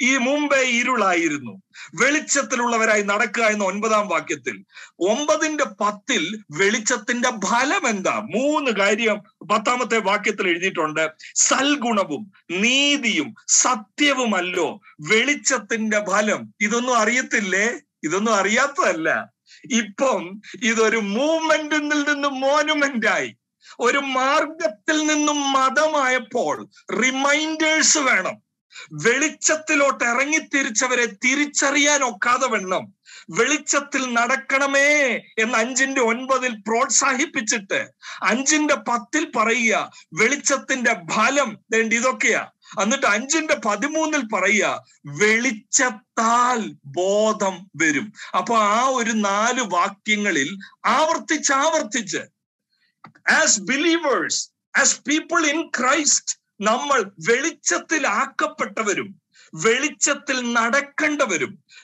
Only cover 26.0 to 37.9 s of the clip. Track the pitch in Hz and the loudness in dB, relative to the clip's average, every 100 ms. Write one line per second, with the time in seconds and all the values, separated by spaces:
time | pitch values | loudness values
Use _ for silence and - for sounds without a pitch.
26 | 262 254 233 247 165 269 - _ - - | 2 0 -2 -2 -2 -2 -8 _ -6 0
27 | 254 262 277 294 311 311 311 311 - 320 | 0 0 0 0 0 0 0 2 2 2
28 | 262 208 175 - _ _ _ - - 151 | 2 0 0 -8 _ _ _ -20 -16 -2
29 | 175 254 302 202 - 311 311 302 277 - | 0 2 0 0 -2 -2 0 2 2 2
30 | 240 247 277 311 311 285 269 214 262 247 | 0 0 0 -2 -2 -2 -2 -2 0 0
31 | 233 196 247 277 294 - 285 285 285 285 | -2 -2 -2 0 -2 0 0 2 2 2
32 | 254 208 240 254 254 220 185 175 110 - | 0 -2 0 0 0 -2 -2 -4 -6 -16
33 | - - - 165 247 294 - 294 285 277 | -20 -20 -6 -2 0 0 0 -2 -2 -4
34 | 254 233 233 262 - 269 277 277 285 294 | -2 0 0 0 0 0 2 4 4 4
35 | 262 202 - - 220 247 233 262 269 269 | 2 -2 -6 -4 -2 0 0 0 0 2
36 | 226 233 262 262 254 220 196 226 269 - | 0 0 0 0 0 -4 -2 0 2 2
37 | 269 254 320 277 220 233 196 143 104 | 2 0 -2 -4 -2 -4 -2 -4 -4